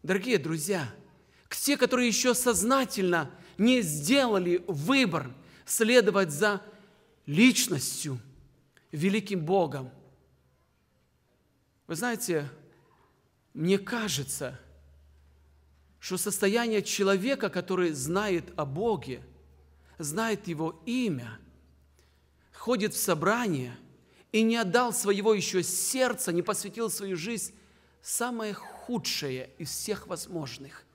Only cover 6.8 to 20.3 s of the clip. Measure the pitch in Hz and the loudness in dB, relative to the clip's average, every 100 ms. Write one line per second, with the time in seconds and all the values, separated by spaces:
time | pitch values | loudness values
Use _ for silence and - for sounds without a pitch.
6.8 | - _ _ _ - 147 247 226 - 160 | -20 _ _ _ -4 6 6 6 0 -2
7.8 | - - 151 127 - - - _ _ _ | -4 -6 -6 -6 -10 -20 -20 _ _ _
8.8 | _ 151 180 208 202 190 156 190 165 135 | _ -2 0 0 -2 -4 0 2 0 -2
9.8 | 127 - - _ _ _ _ _ _ _ | -10 -16 -20 _ _ _ _ _ _ _
10.8 | _ _ _ _ _ _ _ _ _ _ | _ _ _ _ _ _ _ _ _ _
11.8 | - 165 240 226 - 165 143 - - _ | -10 -4 -4 -4 -2 -2 -2 -12 -20 _
12.8 | _ _ _ _ _ _ _ - 165 196 | _ _ _ _ _ _ _ -4 0 0
13.8 | 196 240 214 135 139 - 135 131 - - | 0 -6 -4 -4 -6 -6 -8 -10 -20 -20
14.8 | - - _ _ _ _ _ _ _ _ | -20 -20 _ _ _ _ _ _ _ _
15.8 | _ _ - 180 208 190 196 226 240 214 | _ _ -8 -4 -4 0 2 2 2 0
16.8 | 196 - 196 196 214 269 202 180 175 185 | -2 0 2 2 2 0 -2 -4 -2 0
17.8 | 175 147 135 180 208 175 - - 143 139 | 0 0 -2 -2 0 -2 -4 -8 -6 -2
18.8 | 226 190 131 123 - - - _ _ _ | -2 -2 -4 -12 -12 -20 -20 _ _ _
19.8 | _ - 151 160 226 | _ -10 -6 -2 -2